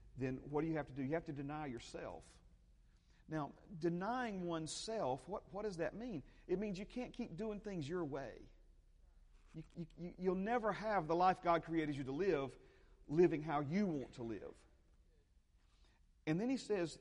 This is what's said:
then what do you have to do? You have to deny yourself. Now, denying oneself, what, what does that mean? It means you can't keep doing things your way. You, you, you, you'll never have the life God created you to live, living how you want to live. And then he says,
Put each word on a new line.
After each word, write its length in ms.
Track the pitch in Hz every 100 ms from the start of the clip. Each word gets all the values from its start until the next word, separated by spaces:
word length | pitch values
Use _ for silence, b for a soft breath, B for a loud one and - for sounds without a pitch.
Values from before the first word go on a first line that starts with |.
| B 127
then 220 | 131 131 139
what 120 | 147
do 60 | 165
you 80 | 156
have 100 | 135
to 60 |
do? 100 | 131
You 120 | 131
have 100 | 170 170
to 60 |
deny 340 | 143 143 151 147
yourself. 580 | 117 - - 117 78 - - - - - - b b b b -
Now, 220 | 156 143 - - 165
denying 640 | 170 175 196 254 233 190
oneself, 760 | 175 165 156 - - 226 139 139 -
what, 160 | 202 -
what 120 | 190
does 120 | 208 170
that 180 | 160 190
mean? 260 | 247 160 - B B
It 120 | 185
means 200 | 214 180
you 80 | 180
can't 260 | 247 240
keep 240 | - 240 165
doing 220 | 220 208
things 300 | 208 185 139
your 160 | 180
way. 280 | 151 139 123 - - - - - - - - - - - -
You, 80 | 156 - -
you, 100 | 160 -
you, 140 | 175 -
you'll 160 | 185
never 380 | 185 202 240 214
have 360 | 175 220 196 156
the 80 | 170
life 220 | 185 180
God 220 | 175 170
created 320 | - 160 151 139
you 80 |
to 80 | 131
live, 380 | 143 196 147 135 - B B B B -
living 340 | 160 175 151
how 180 | 156 147
you 260 | 139 185 202
want 260 | 147 120
to 80 | 127
live. 320 | 117 101 - - - - - - - - _ _ _ _ _ b b b - _ 156
And 140 | 165
then 100 | 240
he 60 | 269
says, 420 | - 202 165 -